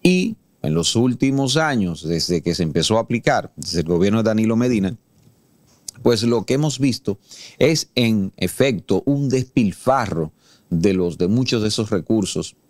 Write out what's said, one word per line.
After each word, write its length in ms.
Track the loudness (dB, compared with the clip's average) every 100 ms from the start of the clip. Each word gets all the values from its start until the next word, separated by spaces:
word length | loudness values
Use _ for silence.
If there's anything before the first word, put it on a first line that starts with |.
Y 360 | 4 2 0 -6 _ _
en 120 | -2
los 220 | 0 0 0
últimos 600 | 0 0 0 0 0 0
años, 500 | 0 0 -2 -4 -4
desde 340 | -4 -2 -2
que 140 | -2 -2
se 80 |
empezó 340 | -2 0 0 0
a 40 |
aplicar, 500 | 0 -2 0 0 -2 -12
desde 240 | -6 -4
el 60 | 0
gobierno 360 | 2 2 2
de 60 | 2
Danilo 260 | 2 0 2
Medina, 420 | 0 0 -2 -4 _ _ _ _ _ _ _ _ -20 -2
pues 220 | 0 2
lo 220 | 2 0 0
que 80 |
hemos 260 | 0 0 0
visto 400 | -2 -2 -6 -8 _ -20 -20 2
es, 300 | 2 2 -2 0
en 360 | 2 2 -2 -4
efecto, 680 | -6 0 0 0 -2 0 0
un 220 | 0 0
despilfarro 1040 | -2 -2 0 0 -2 0 0 0 -4 -6 _ _ _ _
de 240 | 0 2
los, 240 | 2 0 0
de 100 | 0
muchos 340 | 0 0 0
de 60 | -2
esos 220 | -2 -2
recursos 680 | -4 0 0 0 -4 -8 -14